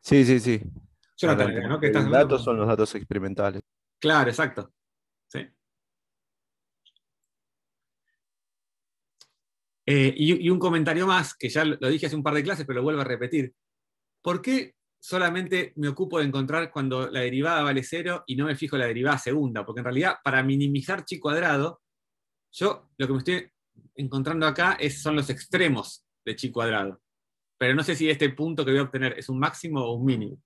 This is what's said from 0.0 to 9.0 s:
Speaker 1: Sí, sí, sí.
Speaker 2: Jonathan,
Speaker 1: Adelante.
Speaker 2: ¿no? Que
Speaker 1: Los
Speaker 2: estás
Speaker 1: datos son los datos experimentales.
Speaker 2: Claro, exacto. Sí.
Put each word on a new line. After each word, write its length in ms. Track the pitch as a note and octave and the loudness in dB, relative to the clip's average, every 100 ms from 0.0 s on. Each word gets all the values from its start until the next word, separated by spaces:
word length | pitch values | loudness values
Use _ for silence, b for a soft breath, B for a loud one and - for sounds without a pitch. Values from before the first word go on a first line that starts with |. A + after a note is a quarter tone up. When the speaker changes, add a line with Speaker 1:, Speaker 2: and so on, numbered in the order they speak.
Speaker 1:
Sí, 240 | - C#3+ | 6 6
sí, 140 | B2 B2+ | 8 6
sí. 220 | A#2 A2 - - - _ _ | 4 -2 -4 -16 -20 _ _
Speaker 2:
Jonathan, 320 | - E3 B2 G2+ | -2 2 4 2
Speaker 1:
Adelante. 220 | - - | 0 -2
Speaker 2:
¿no? 100 | D3+ | 0
Que 80 | D3 | 2
Speaker 1:
Los 100 | - | 2
Speaker 2:
estás 140 | G#2+ | 4
Speaker 1:
datos 320 | B2+ D3 C3+ | 4 6 2
son 140 | A#2+ A2+ | 2 2
los 100 | G#2+ | 2
datos 280 | G#2+ G#2+ | 2 2
experimentales. 640 | A2+ - G#2 G2 G2 G2+ G2 _ _ _ _ | -2 -6 -6 -4 -2 -2 -4 _ _ _ _
Speaker 2:
Claro, 300 | D3+ D#3 C3 | 4 4 4
exacto. 440 | A#2 D3 - G2 _ _ _ _ _ _ | 2 -2 -4 -12 _ _ _ _ _ _
Sí. 200 | - - _ _ _ _ _ _ _ _ _ _ _ _ _ _ _ _ _ _ _ _ _ _ _ _ _ _ _ _ _ _ _ _ _ _ _ | -12 -12 _ _ _ _ _ _ _ _ _ _ _ _ _ _ _ _ _ _ _ _ _ _ _ _ _ _ _ _ _ _ _ _ _ _ _